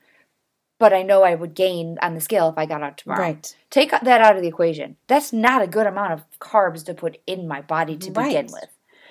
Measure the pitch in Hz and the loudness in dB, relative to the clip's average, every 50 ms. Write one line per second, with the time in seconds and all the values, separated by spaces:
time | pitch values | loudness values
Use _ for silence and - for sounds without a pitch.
0 | _ _ _ _ _ _ _ _ _ _ _ _ _ _ _ - 226 208 196 190 | _ _ _ _ _ _ _ _ _ _ _ _ _ _ _ 4 4 4 4 4
1 | 185 190 196 190 190 180 170 160 170 170 156 185 185 185 180 170 165 165 165 - | 2 4 4 6 6 4 4 0 -4 -8 -2 -2 0 0 0 -4 -6 -8 -6 -6
2 | - 175 165 160 - - 226 196 170 160 160 160 156 156 160 147 147 143 143 - | -6 -6 -4 -6 -6 -2 0 0 0 0 0 -2 -4 -4 -6 -6 -8 -10 -12 -14
3 | - - - - 185 170 151 156 - - - _ _ _ - 277 294 294 311 - | -10 -6 -4 -4 -4 -4 -6 -8 -12 -18 -20 _ _ _ 2 2 2 2 0 -2
4 | 233 254 247 226 226 220 202 190 175 170 165 - 175 170 160 151 139 139 156 _ | 2 4 4 6 8 6 6 4 0 -4 -2 0 0 0 -2 -4 -10 -14 -16 _
5 | _ - 254 294 294 - - 220 220 247 262 262 202 175 165 214 220 202 185 202 | _ 0 0 0 0 -2 -4 0 2 2 2 2 0 0 0 -2 -2 0 -2 -4
6 | 202 185 165 156 - _ - _ - - - 214 196 180 160 165 156 - 170 - | -4 -6 -6 -8 -10 _ -20 _ -10 -2 0 2 2 2 -2 -6 -12 -14 -12 -8
7 | 170 165 160 _ _ - 190 190 175 160 143 139 147 - 160 160 165 156 160 156 | -8 -10 -10 _ _ -10 -10 -8 -8 -10 -10 -12 -8 -6 -4 -4 -4 -4 -8 -10
8 | 185 185 185 220 247 285 - - 123 113 - - - - _ _ _ _ _ _ | -12 -8 -6 -4 -4 -2 -2 -4 -4 -6 -12 -18 -18 -20 _ _ _ _ _ _
9 | _ _ | _ _